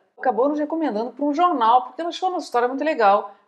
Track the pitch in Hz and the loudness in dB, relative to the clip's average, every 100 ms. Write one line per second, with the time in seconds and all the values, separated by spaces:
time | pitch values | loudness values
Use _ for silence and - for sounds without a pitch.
0 | _ - 262 214 277 302 294 320 294 208 | _ -4 -2 0 0 0 -4 -4 -2 -4
1 | 240 - 294 294 359 277 226 247 - - | -6 -4 -4 2 0 2 4 4 2 -8
2 | 339 - 370 359 277 240 247 269 302 269 | -8 -4 -4 -4 -2 -2 0 -2 -2 2
3 | 202 208 208 - | 4 4 0 -14